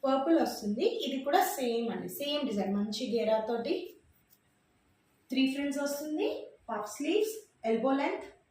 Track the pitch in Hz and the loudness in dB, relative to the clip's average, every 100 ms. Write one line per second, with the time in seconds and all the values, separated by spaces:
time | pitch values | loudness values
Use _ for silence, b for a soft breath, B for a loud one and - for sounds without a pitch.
0 | 269 277 330 330 - - 208 214 392 - | 2 2 6 4 4 -2 -2 2 2 2
1 | 262 269 277 359 370 - 247 233 233 196 | -2 -2 2 4 4 0 -2 0 -2 -4
2 | - - 285 294 277 202 208 202 214 214 | -6 -6 -4 -2 -2 -2 0 0 -2 -4
3 | 247 226 214 220 214 233 277 370 - - | -2 0 2 2 0 -2 -2 -4 -4 -16
4 | _ _ _ _ _ _ _ _ _ _ | _ _ _ _ _ _ _ _ _ _
5 | _ _ _ 262 269 277 285 277 285 285 | _ _ _ 2 2 2 -2 -2 -2 -4
6 | 302 311 427 - - - - 214 - - | -4 -2 -2 -2 -10 -16 -8 -8 -6 -6
7 | 294 403 440 - - _ 226 226 254 277 | 0 2 2 -4 -14 _ -2 0 2 2
8 | 302 - - - _ | 0 -4 -8 -20 _